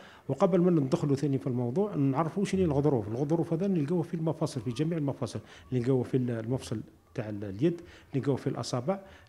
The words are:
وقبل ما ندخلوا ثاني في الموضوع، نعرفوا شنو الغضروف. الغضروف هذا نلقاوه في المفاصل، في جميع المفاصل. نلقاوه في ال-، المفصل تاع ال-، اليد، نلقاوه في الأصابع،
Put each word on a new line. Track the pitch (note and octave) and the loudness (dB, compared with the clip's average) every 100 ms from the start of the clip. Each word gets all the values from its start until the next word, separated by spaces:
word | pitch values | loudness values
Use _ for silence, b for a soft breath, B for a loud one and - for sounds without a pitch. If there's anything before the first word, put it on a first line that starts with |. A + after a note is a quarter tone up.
| B B - | B B -6
وقبل | C#3 G3 F3+ | 0 4 4
ما | F3 | 6
ندخلوا | E3 C3 - D3 C3+ | 4 4 2 2 2
ثاني | D3+ C3+ | 2 0
في | C3 | -2
الموضوع، | B2 A#2+ C#3+ G#3 | -2 0 0 0
نعرفوا | E3+ C#3 C3 D#3+ G3+ | 2 2 2 -2 -2
شنو | G3+ F#3+ | 0 2
الغضروف. | F3 C#3+ D3 B2+ G2+ | 2 2 4 2 0
الغضروف | A#2 D3 E3 - | -2 0 0 0
هذا | E3 G3+ | 0 0
نلقاوه | F3+ C#3 F3+ | 0 2 0
في | - | -2
المفاصل، | E3 D#3+ C#3 D#3 C3 | -2 -2 -2 -4 -2
في | A2 | -4
جميع | A#2 D#3 E3+ | -2 -2 0
المفاصل. | C#3 C3 A#2 A2 B B - | -2 -2 -6 -6 B B -4
نلقاوه | B2+ A#2+ C3 | -2 2 2
في | A#2+ C3+ | 2 0
ال-، | B2 | 0
المفصل | A#2 A2+ B2+ - G#2+ - - _ | -4 -4 -4 -4 -8 -8 -18 _
تاع | - A2 | -10 -8
ال-، | G#2 | -8
اليد، | G#2 G2 E3 E3+ B B B | -8 0 0 0 B B B
نلقاوه | C#3 C#3+ B2 | -2 0 0
في | C3+ | -2
الأصابع، | C3 A#2+ B2+ C3 G3 B B | -4 -4 -2 -2 -4 B B